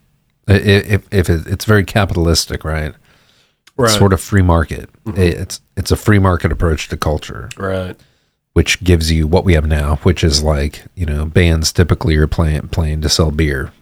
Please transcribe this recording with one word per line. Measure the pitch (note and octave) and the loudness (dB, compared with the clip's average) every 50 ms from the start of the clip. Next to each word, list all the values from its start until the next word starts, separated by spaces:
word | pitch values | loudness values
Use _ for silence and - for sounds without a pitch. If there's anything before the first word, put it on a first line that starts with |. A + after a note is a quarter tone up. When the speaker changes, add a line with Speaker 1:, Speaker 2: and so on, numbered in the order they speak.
| _ _ _ _ _ _ _ _ - - | _ _ _ _ _ _ _ _ 0 2
Speaker 1:
i-, | G2 | 2
i-, | G2+ - G#2 G2 G2+ - - G#2 | 2 4 4 2 2 2 0 -4
if, | F#2+ - - | -4 -4 -2
if | - G2 F2 - | -2 -2 0 0
it, | F2 D#2+ E2 | 0 -2 -2
it's | - G2 - - | -6 -6 -4 0
very | A2 G#2+ G2+ F#2 | 2 2 2 2
capitalistic, | - - A2+ G2 F2 - F2 E2 E2+ E2 - - - D2+ - - | 0 -2 -2 -2 0 0 0 0 2 0 0 -2 -6 -8 -8 -6
right? | D#2 D#2 D#2 D2+ D2 C2 _ _ _ _ _ _ _ _ _ _ _ _ _ _ - - | -6 -6 -6 -6 -8 -10 _ _ _ _ _ _ _ _ _ _ _ _ _ _ -14 -4
Speaker 2:
Right. | - B2 A2+ | -2 0 2
Speaker 1:
Sort | G#2+ G2+ G2+ G2 F#2+ | 4 4 4 4 2
of | F2 | 2
free | - - G#2 G2 | -2 0 2 2
market. | F#2 F2+ E2+ E2 D2+ - - - - - _ _ - | 4 4 4 2 0 -2 -6 -12 -12 -18 _ _ -12
Speaker 2:
Mm-hmm. | A2 F2+ G2 | -8 -2 0
Speaker 1:
It, | F2+ F2 - | 0 0 0
it's, | - F#2 - - - _ _ - | -2 -8 -10 -12 -16 _ _ -10
it's | - F2+ - | -8 -2 -2
a | F2 | -2
free | - - - G#2+ G2 | 0 2 2 4 4
market | F#2+ F#2+ F2+ E2+ - F#2 | 4 2 2 0 0 -2
approach | D#2 - F2 E2+ D#2 - - - | -2 0 0 0 0 -2 -4 -8
to | E2+ | -8
culture. | - - D#2+ D2+ D2+ - - - G#1+ - - - - | -4 -2 -2 -2 -4 -6 -10 -14 -14 -14 -14 -12 -10
Speaker 2:
Right. | G2 F#2+ F#2+ F#2+ F#2 F2+ F2+ _ _ _ _ _ _ _ _ _ _ _ - | -8 -6 -6 -6 -6 -8 -12 _ _ _ _ _ _ _ _ _ _ _ 0
Speaker 1:
Which | F2 E2 - - - | 0 0 0 0 -2
gives | G2 F#2 F2+ E2 D#2+ D#2 | 2 2 4 4 4 2
you | E2 D#2+ D#2 | 0 2 2
what | D2 E2+ F2+ - | 2 2 2 2
we | G2 | 4
have | E2 D#2 D2+ | 2 2 2
now, | D2+ D#2 D2 D2 D2 E2 - - | 2 0 0 0 -2 -2 0 0
which | F#2+ D#2+ - - | 0 0 2 0
is, | D#2+ C#2+ - | 0 0 0
like, | D2+ D2+ D2+ C#2+ D2 D2 - - - - - | 0 0 0 0 -2 -4 -6 -10 -20 -16 -8
you | - F2 | -6 -4
know, | D2+ D2 D2 D#2 | -4 -4 -4 -4
bands | D#2 - - F2 E2+ D#2+ D#2+ D#2+ - | 0 2 2 4 4 2 2 0 -2
typically | - - F2+ - F2 - - D#2+ D#2 | 0 0 2 2 2 0 0 0 2
are | D2+ D2+ | 2 2
playing, | D2+ - - E2 D#2 D2+ C#2+ - - | 0 0 0 0 0 0 -2 -4 -4
playing | - F2 E2 D2+ D2+ D#2 | -4 -2 -2 -2 -2 -2
to | D2+ D#2 | -2 -2
sell | - - E2+ D2+ | 0 0 0 0
beer | D2 D#2 D#2+ D2 C#2 C2 C2 - - _ | 0 0 -2 -2 -2 -4 -6 -10 -12 _